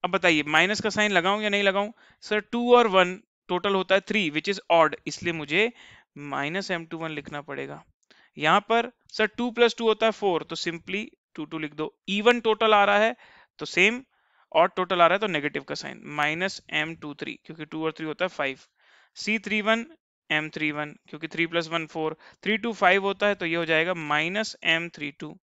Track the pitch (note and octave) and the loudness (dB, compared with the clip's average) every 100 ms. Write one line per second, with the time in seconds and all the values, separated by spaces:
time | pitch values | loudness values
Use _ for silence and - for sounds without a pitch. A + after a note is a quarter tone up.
0 | F3 F#3 F3+ D#3+ D3 D#3 F3+ G#3 G#3+ G3+ | -2 2 2 2 4 4 4 2 -2 0
1 | G#3 F#3+ E3+ G#3 G#3+ G3+ G3+ G3 G#3 - | 2 2 2 0 0 0 0 0 -4 -8
2 | _ _ - G#3+ G3+ A#3 A#3+ B3 A3+ F#3 | _ _ -4 -4 -2 -4 6 6 8 4
3 | F3+ F3+ _ _ _ F3+ G3+ G3 F#3 F#3+ | 4 0 _ _ _ -2 0 0 2 0
4 | - G#3 F3 D3+ D#3+ G3 - E3+ D#3 C#3+ | 2 -2 0 -2 -4 -6 2 4 4 2
5 | - - F3 E3 D3 D#3+ A3 - - - | -10 -6 -6 -6 -2 0 0 -2 -20 -20
6 | _ - C#3+ C#3 C#3+ F3+ F#3+ F3 E3 E3 | _ -16 -8 -6 -4 -6 -6 -6 -6 -10
7 | D#3+ D3+ C#3 D3 C#3+ C#3 C#3 D3+ _ _ | -8 -10 -10 -12 -10 -10 -10 -14 _ _
8 | _ _ _ - D3+ F#3 G#3 A3+ A#3+ _ | _ _ _ -2 2 2 4 0 0 _
9 | _ - G#3+ - B3 A3+ A#3+ - A3+ G#3+ | _ -2 -2 0 -4 4 2 4 0 2
10 | A3 G#3 G3+ E3 F3+ E3 F3 E3 - F#3+ | 0 0 0 0 -2 -8 -6 -8 -8 -8
11 | A3 _ _ - D3+ D#3+ D#3 D3 D3 _ | -8 _ _ -14 -10 -8 -10 -8 -10 _
12 | - G3+ G#3+ A#3+ A3+ G#3+ A3 G#3 G3+ G3+ | -6 0 2 2 0 0 4 6 6 4
13 | A3 B3 - - _ _ D3+ - F#3+ B3 | 2 -2 -14 -20 _ _ -6 2 2 2
14 | C4+ _ _ _ _ D#3+ F3 - F3+ F3+ | -12 _ _ _ _ 2 2 2 -2 4
15 | E3+ F#3+ G#3 D#3+ D3 C#3+ C#3 D3 D3+ C3 | 4 4 0 -2 -4 -6 -8 -10 -10 -14
16 | - D3 D3 D#3+ F#3+ - _ D#3 D#3 E3 | -12 -4 -2 -2 -6 -6 _ -6 -6 -8
17 | D3+ C#3+ C#3+ - _ D#3 D3+ D#3 D#3+ D3+ | -12 -12 -12 -14 _ -16 -12 -6 -6 -6
18 | D#3+ D3 F3+ - C#3 C3 _ _ _ _ | -10 -6 -6 -4 -6 -6 _ _ _ _
19 | _ - - A3 G3+ G#3+ G#3 A3+ A#3 E4 | _ -12 -4 -4 -2 -2 0 0 -2 -16
20 | _ _ _ D#3 D#3 D#3+ D3+ D3 D3 D3 | _ _ _ -4 -2 -4 -4 -4 -10 -12
21 | _ D3 D#3 D#3+ E3 E3+ D#3+ E3 D#3 E3 | _ -14 -12 -4 -2 -2 -2 -6 -6 -6
22 | D#3 D#3 - _ F3+ G#3+ A3+ G#3+ F#3+ F#3+ | -6 -6 -16 _ -4 -2 -2 2 4 4
23 | G3 G3 G#3 G3 E3+ E3 E3 D#3+ E3 F3+ | 0 -2 -2 -2 -2 -4 0 0 0 -2
24 | D3+ D3 D#3+ G3 A3 - - E3 E3+ - | -2 -2 0 -4 -6 -4 0 0 -2 -10
25 | D3 - D3+ F#3 _ | -12 -10 -14 -14 _